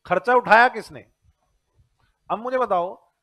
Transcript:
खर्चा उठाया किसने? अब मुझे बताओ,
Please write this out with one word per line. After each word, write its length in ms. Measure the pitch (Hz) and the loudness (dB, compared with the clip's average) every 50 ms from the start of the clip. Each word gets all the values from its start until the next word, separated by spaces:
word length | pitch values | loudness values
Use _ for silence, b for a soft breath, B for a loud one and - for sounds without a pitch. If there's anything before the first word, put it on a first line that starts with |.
| - | -6
खर्चा 300 | - 180 185 185 240 254 | -4 -2 -2 0 2 0
उठाया 340 | 247 196 180 208 226 240 254 | 2 2 4 4 6 4 4
किसने? 440 | - 220 165 - 151 117 - _ _ _ _ _ _ _ _ _ _ _ _ _ _ _ _ _ _ _ _ _ _ _ _ - | 0 -6 -16 -16 -18 -20 -20 _ _ _ _ _ _ _ _ _ _ _ _ _ _ _ _ _ _ _ _ _ _ _ _ -10
अब 80 | 175 208 | -10 -8
मुझे 200 | 233 254 262 254 | -8 -6 -4 -4
बताओ, 560 | 240 202 190 175 170 190 240 - _ _ _ _ | -2 -2 -2 -2 -4 -6 -10 -16 _ _ _ _